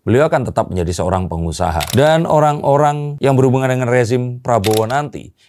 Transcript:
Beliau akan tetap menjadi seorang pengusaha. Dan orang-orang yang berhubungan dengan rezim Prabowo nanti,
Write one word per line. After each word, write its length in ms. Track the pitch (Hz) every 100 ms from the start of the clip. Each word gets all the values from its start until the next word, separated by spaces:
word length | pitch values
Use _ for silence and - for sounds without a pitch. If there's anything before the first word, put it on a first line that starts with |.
Beliau 240 | 104 123 156
akan 160 | 156
tetap 240 | 123 - -
menjadi 320 | 90 85 87
seorang 320 | 90 92 90
pengusaha. 640 | 82 82 78 85 80 73 113
Dan 320 | 151 160 170
orang-orang 880 | 156 151 147 143 139 147 147 147 147
yang 160 | 135 131
berhubungan 320 | 135 131 131
dengan 160 | 127 123
rezim 560 | 127 113 123 123 123
Prabowo 400 | - 117 101 110
nanti, 480 | 110 139 147 - - _